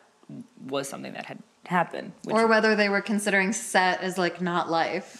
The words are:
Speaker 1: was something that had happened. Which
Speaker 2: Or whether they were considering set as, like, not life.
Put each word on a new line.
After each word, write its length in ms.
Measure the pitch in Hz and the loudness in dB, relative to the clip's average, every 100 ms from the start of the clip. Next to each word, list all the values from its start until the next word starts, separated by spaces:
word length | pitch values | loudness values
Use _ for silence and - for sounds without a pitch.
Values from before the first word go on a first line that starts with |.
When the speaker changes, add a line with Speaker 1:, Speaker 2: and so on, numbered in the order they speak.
| _ _ - 143 - - - | _ _ -18 -16 -16 -16 -6
Speaker 1:
was 200 | 139 135 | -6 -6
something 280 | 135 135 | -8 -10
that 100 | - | -10
had 140 | - - - _ | -12 -14 -18 _
happened. 480 | - 180 165 - - - | -2 0 0 -4 -12 -12
Which 100 | - | -2
Speaker 2:
Or 120 | 214 226 | 2 4
whether 300 | 220 220 208 | 6 4 4
they 140 | 202 | 2
were 100 | 196 | 0
considering 540 | 190 202 208 196 190 | 0 -2 2 2 2
set 480 | 226 - 202 185 180 | -2 0 2 4 2
as, 160 | 185 180 | -2 -2
like, 240 | 175 170 | -2 -2
not 280 | 180 175 160 | -2 -2 0
life. 460 | 165 143 165 - - | 0 0 -2 -8 -12